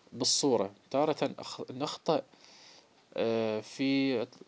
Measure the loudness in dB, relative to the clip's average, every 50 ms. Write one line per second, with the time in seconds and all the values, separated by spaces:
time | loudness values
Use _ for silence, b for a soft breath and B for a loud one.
0 | _ -12 -6 -2 0 0 2 2 4 4 4 4 2 0 -6 -12 _ -4 0 0
1 | 2 2 2 0 -2 -4 -4 -8 -12 -12 -12 -12 -10 -10 -6 -6 -6 -6 -6 -4
2 | 0 0 0 0 0 -4 B B B B B B B B B B B B _ _
3 | _ -10 -4 -2 0 0 2 0 0 0 -2 -4 -6 -6 -4 -2 0 2 2 4
4 | 2 2 2 0 -2 -4 -8 -18 -16